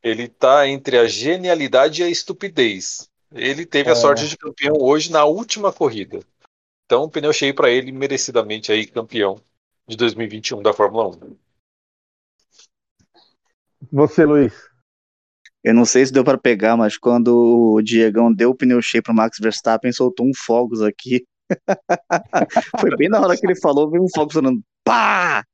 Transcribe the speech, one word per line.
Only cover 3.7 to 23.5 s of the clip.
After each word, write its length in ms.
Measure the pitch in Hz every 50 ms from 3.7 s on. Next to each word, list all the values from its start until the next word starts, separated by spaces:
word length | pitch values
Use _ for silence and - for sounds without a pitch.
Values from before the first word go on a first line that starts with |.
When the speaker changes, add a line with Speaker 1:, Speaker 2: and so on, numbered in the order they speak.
| - 143 143 -
Speaker 1:
a 20 |
Speaker 2:
É. 40 | -
Speaker 1:
sorte 320 | 120 - 143 143 143 147
de 80 | 147 156
campeão 400 | - 151 147 - - 143 143 151 151
hoje 320 | 139 143 147 156 156 170
na 120 | 165 156 147
última 480 | 151 160 202 240 226 - 214 202 190
corrida. 480 | - - 160 131 113 104 92 - - 95 - _ _ _ _ _ _ _ _ _ _ _ _
Então, 220 | - 120 127 151
pneu 240 | 160 - 160 143 151
cheio 220 | 151 - 143 139 135
pra 160 | - 147 123
ele, 220 | 120 131 127 135
merecidamente 800 | 131 131 139 135 139 127 - - 120 117 107 104 107 110 - -
aí 160 | 107 110 107
campeão 520 | - - 117 110 - - 113 101 98 98 104 _ _ _ _ _ _ _ _ _
de 80 | - 110
dois 200 | 107 120 117 95
mil 100 | 113 117
e 40 | 101
vinte 180 | 107 110 107
e 80 | - 127
um 80 | 104 101
da 100 | 110 101
Fórmula 360 | - 104 98 107 113 110 92
um. 280 | 85 82 - - - _ _ _ _ _ _ _ _ _ _ _ _ _ _ _ _ _ _ _ _ _ _ _ _ _ _ _ _ _ _ _ _ _ _ _ _ _ _ _ _ _ _ _ _ _ _ _ _ _ - -
Speaker 2:
Você, 340 | - 139 147 139 - - 160
Luiz? 420 | 147 151 147 135 113 - - - _ _ _ _ _ _ _ _ _ _ _ _ _ _ _ _ _ _ _ -
Speaker 3:
Eu 100 | 117 113
não 120 | 120 120
sei 200 | - - 147 139
se 80 | 131 131
deu 100 | 139 123
pra 140 | 151 131
pegar, 400 | 120 - 127 117 95 104 110 117
mas 200 | 117 110 104 -
quando 760 | - - 123 120 120 113 123 120 120 120 117 120 120 117 110 107
o 80 | 110
Diegão 520 | 110 110 117 113 113 110 101 117 117 117 113
deu 180 | 95 120 123
o 40 | 127
pneu 260 | - 135 123 123 120
cheio 220 | 113 - - 113 -
pro 100 | - 113
Max 240 | 113 110 113 - -
Verstappen, 500 | 107 110 104 - - - 113 110 - 123
soltou 340 | 120 - 127 127 123 - 120
um 60 | 135 131 - -
fogos 360 | - 113 120 123 117 120 110
aqui. 440 | 107 107 101 - - 127 120 123 - _ _ _ _ -
<laughs> 1300 | 180 - _ - 196 - _ - - - _ - 175 - - _ - - - - - - - - - 233
Foi 160 | - - -
bem 140 | - 147 -
na 100 | 220 208
hora 160 | 196 180 175
que 80 | - 208
ele 140 | 180